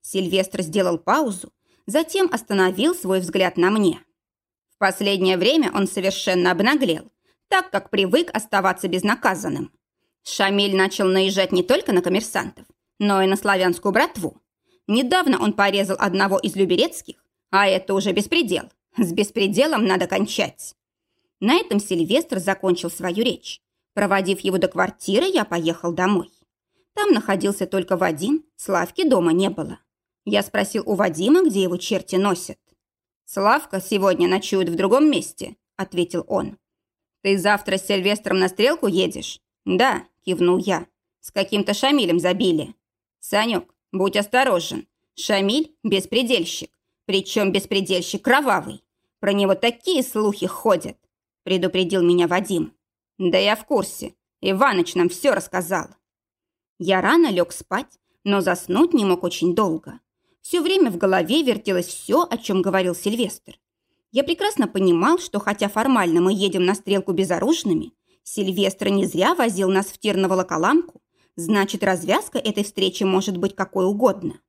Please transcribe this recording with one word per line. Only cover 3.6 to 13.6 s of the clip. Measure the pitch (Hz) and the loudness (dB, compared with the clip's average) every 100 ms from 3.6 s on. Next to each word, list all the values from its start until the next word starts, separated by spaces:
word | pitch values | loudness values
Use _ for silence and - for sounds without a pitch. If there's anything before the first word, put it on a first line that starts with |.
| 180 | 2
мне. | 220 196 - _ _ _ _ _ _ _ | 2 0 0 _ _ _ _ _ _ _
«В | _ | _
последнее | 196 185 202 196 185 185 | -2 0 -2 2 2 2
время | 196 320 269 | 2 2 2
он | - 190 | 0 -2
совершенно | 202 190 196 - 180 180 | -2 -4 -2 -2 2 2
обнаглел, | 175 208 294 247 160 - _ _ _ _ | 2 2 2 0 -2 -6 _ _ _ _
так | 381 359 | -2 0
как | 196 - | -6 -4
привык | 202 190 240 349 | -2 2 2 0
оставаться | 214 - 196 190 185 190 | -6 -2 0 0 -2 -4
безнаказанным. | 185 196 233 240 185 - 139 135 _ _ _ _ _ | -2 -2 0 -2 -2 -6 -8 -8 _ _ _ _ _
Шамиль | - - 196 202 202 190 | -14 -2 0 2 0 2
начал | 190 190 190 | 0 0 2
наезжать | 190 190 190 185 | 2 2 0 0
не | 180 | 0
только | 180 285 - | 2 0 2
на | 180 | 0
коммерсантов, | 180 190 214 - - - - _ _ _ | 2 -2 -2 -8 -8 -12 -20 _ _ _
но | 202 196 | 0 2
и | 190 | 2
на | 196 | 2
славянскую | 208 190 | 0 2